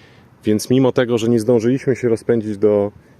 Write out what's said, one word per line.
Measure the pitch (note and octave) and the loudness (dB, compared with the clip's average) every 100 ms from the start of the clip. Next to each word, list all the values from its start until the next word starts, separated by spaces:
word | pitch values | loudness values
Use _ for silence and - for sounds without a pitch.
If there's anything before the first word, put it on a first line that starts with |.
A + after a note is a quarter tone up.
| - - - _ - | -20 -20 -20 _ -2
Więc | G#2+ - | -2 0
mimo | B2+ C3 | 2 2
tego, | A#2+ B2 A#2+ | 0 0 0
że | A2+ | 0
nie | A#2+ | 0
zdążyliśmy | G#2+ B2 A2 C3 - B2 | 2 0 2 -2 -2 -2
się | B2 | -2
rozpędzić | A2+ - A#2+ G#2+ G2+ | -2 0 -2 -2 -2
do | G#2+ G#2 G2+ - - - | 2 2 0 -6 -20 -12